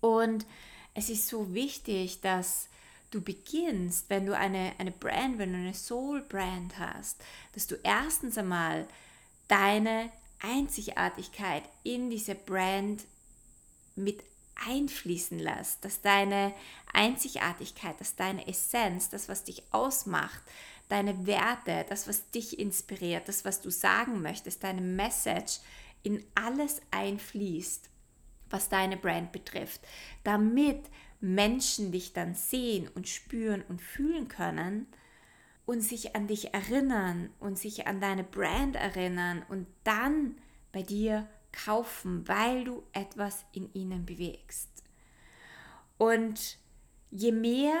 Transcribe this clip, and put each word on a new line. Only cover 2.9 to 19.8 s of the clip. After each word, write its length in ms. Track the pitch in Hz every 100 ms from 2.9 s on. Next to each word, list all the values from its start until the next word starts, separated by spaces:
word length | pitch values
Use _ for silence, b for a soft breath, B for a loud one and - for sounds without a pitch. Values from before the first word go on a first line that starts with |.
| B B
du 100 | 214
beginnst, 880 | 185 185 - 302 339 214 180 180 -
wenn 180 | 196 196
du 100 | 202
eine, 360 | 196 190 185 -
eine 120 | 185
Brand, 480 | - - - 262 240
wenn 140 | 190
du 60 | 180
eine 160 | 180
Soul-Brand 1040 | 196 - 240 269 285 277 196 185 185 175 -
hast, 440 | 175 - 196 - B B B
dass 140 | - -
du 100 | -
erstens 560 | - 208 285 320 254 226
einmal 500 | 196 175 165 160 160 B B B B - -
deine 600 | 202 196 208 214 220 226 - - -
Einzigartigkeit 1200 | 196 254 285 - 214 - 180 - 185 - 202 151 151 -
in 280 | - 247 247
diese 240 | 226 214
Brand 680 | 196 - 190 185 196 202 208 - - - - - - - - -
mit 280 | - 196 202 - - - - 220
einfließen 720 | 262 285 - 175 175 - 170
lässt, 460 | 160 - - -
dass 160 | 196 -
deine 540 | 202 202 196 202 196 196 B B B
Einzigartigkeit, 1080 | - 214 262 262 - 170 175 208 - 185 156
dass 160 | - -
deine 320 | 185 190 -
Essenz, 640 | 185 - 240 214 180 -
das, 180 | 202 202
was 160 | 196
dich 180 | - 180 -
ausmacht, 680 | 214